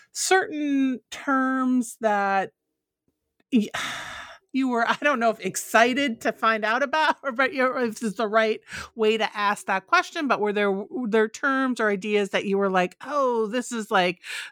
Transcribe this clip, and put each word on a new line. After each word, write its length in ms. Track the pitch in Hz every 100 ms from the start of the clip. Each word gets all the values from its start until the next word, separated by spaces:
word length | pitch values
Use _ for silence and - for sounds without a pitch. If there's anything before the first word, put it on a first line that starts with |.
| _
certain 880 | - - 381 - 302 294 277 269 254 -
terms 880 | - - 262 262 262 254 254 233 -
that 520 | 220 202 196 196 185 _ _ _ _ _ _ _ _ _ _
y-, 160 | 247 208
<sighs> 800 | - - - - - - - _
you 160 | 262 262
were, 160 | 233 220
I 80 | 226
don't 180 | 294 262
know 100 | 233
if 80 | 208
excited 800 | 185 - - 220 240 254 285 226
to 100 | 240
find 320 | 208 226 220
out 180 | 214 240
about, 340 | 277 311 311 -
<laughs> 40 |
or, 100 | 277
but, 200 | 233 262
you 100 | 262
know, 140 | 254 254
if 240 | 240 214
this 20 |
is 140 | 226 190
the 100 | 220
right 340 | 220 220 220 - - - 233
way 200 | 220 220
to 200 | 208 214
ask 300 | 202 202 -
that 200 | 190 -
question, 400 | 359 349 339 285
but 140 | 196
were 120 | 208
there, 200 | 202 202
were 360 | 196 214 269 247
there 200 | 220 220
terms 500 | - 285 262 262 233
or 100 | 214
ideas 420 | 202 208 208 196
that 160 | 190 202
you 120 | 196
were 120 | 196
like, 260 | 190 180 - 262
"Oh, 400 | 285 262 233 220
this 240 | 247 -
is, 200 | 233 208
like, 300 | 208 180 180 - - -